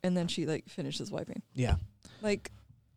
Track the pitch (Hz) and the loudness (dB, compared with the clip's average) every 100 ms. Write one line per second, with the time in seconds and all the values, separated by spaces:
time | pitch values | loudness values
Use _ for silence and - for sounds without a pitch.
0 | 185 180 175 - 151 156 - - 139 147 | 2 2 2 0 0 0 -4 -6 -4 -4
1 | - - - - - - 120 87 - - | -4 -6 -6 -8 -6 0 4 4 2 -12
2 | - - 214 202 - - - - _ | -20 -4 0 0 -2 -16 -20 -20 _